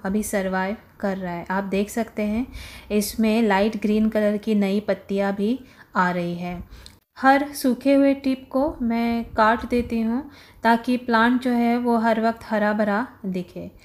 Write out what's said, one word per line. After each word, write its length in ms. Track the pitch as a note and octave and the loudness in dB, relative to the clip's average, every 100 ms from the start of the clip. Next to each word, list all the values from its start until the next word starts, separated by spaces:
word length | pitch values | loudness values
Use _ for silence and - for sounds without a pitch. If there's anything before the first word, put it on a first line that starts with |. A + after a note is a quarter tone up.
अभी 200 | F#3+ G3+ | -4 -4
सर्वाइव 540 | G#3 G#3 F#3+ F#3 F#3+ A3+ - - | -2 -2 -2 -2 -2 -6 -12 -8
कर 180 | G3+ F#3+ | -4 -4
रहा 160 | F#3 | -6
है। 120 | F3 E3+ | -8 -4
आप 140 | F#3+ | -4
देख 260 | G3+ F#3+ G#3 | -2 -2 -2
सकते 340 | - A3+ - | -4 -6 -4
हैं 240 | G#3 G#3+ C4 - - - - | -4 -2 -4 -8 -16 -16 -4
इसमें 500 | G#3 G3+ - A3 G#3+ | -2 -2 0 2 2
लाइट 400 | A3+ F#3+ G#3+ G#3+ | 4 4 2 0
ग्रीन 280 | G#3 G#3+ A3 | 0 2 2
कलर 280 | G#3+ G#3 G#3 | 2 0 0
की 180 | G#3+ G#3 | 0 2
नई 240 | G3 G3+ | 2 0
पत्तियाँ 560 | G#3 F#3+ - G3 G3 G3+ | -2 -4 -2 -2 -2 0
भी 240 | G3+ C4 - - - - | -2 -2 -6 -20 -10 -2
आ 160 | F3+ | 0
रही 240 | F3+ F3 F3 | 0 -4 -6
हैं। 340 | F3+ F3+ - - - - _ - | -8 -10 -14 -18 -20 -20 _ 0
हर 300 | C4+ C#4 D4 | 4 4 2
सूखे 400 | C#4+ C4 A#3+ C#4 | -2 -2 0 4
हुए 200 | C#4 C#4 | 4 6
टिप 360 | C#4 C#4 C4 - | 2 0 -4 -4
को 240 | C4 D4 D#4+ | -2 -2 -2
मैं 440 | A#3+ A#3 A#3 A#3 A#3 | -2 0 0 -2 -4
काट 440 | - G#3+ A#3 A#3 | 2 4 2 0
देती 320 | A#3+ A#3+ A3+ | -2 -2 -2
हूँ 280 | A3 A#3+ D4 - - - | -2 -2 -6 -14 -20 -2
ताकि 340 | A3+ A#3 A#3 B3 | 2 2 2 -2
प्लांट 440 | B3 A3+ A#3 B3 | 0 2 4 2
जो 100 | B3+ | 0
है 260 | A#3+ A#3 A#3+ | 0 2 2
वो 200 | A#3+ A#3 | 2 2
हर 240 | A3+ A3+ | 2 2
वक्त 180 | A3+ A3+ | 0 -2
हरा 300 | - G#3+ G#3 | -4 0 0
भरा 340 | G#3+ G#3 G3+ C4 - G3 | 0 0 0 -4 -8 -6
दिखे। 460 | F#3 F3+ - F3 - | -6 -6 -12 -14 -16